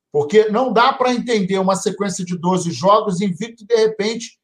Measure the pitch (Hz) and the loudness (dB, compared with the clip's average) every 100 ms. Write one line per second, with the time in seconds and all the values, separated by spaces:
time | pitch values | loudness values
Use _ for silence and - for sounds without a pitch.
0 | _ - 147 214 214 208 262 208 247 262 | _ -4 2 4 4 2 2 4 2 2
1 | 254 240 240 220 180 190 190 185 202 185 | -2 -2 -2 -2 0 0 0 0 -2 -4
2 | 202 185 175 180 175 185 170 123 185 - | -6 -6 -6 -4 0 0 -2 -2 2 4
3 | 208 175 208 165 - - 202 233 220 214 | 2 -2 -4 -4 -8 -12 -2 2 2 0
4 | 208 226 - - | -4 -6 -10 -18